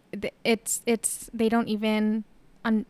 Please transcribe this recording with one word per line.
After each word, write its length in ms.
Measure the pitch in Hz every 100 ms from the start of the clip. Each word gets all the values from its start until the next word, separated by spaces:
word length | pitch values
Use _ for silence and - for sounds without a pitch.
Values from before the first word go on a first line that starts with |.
| _ 208 - -
it's, 380 | 233 226 - - -
it's, 440 | 226 - - -
they 160 | 226 220
don't 200 | 233 226
even, 560 | 214 214 214 214 220 - - - -
un-, 220 | 233 220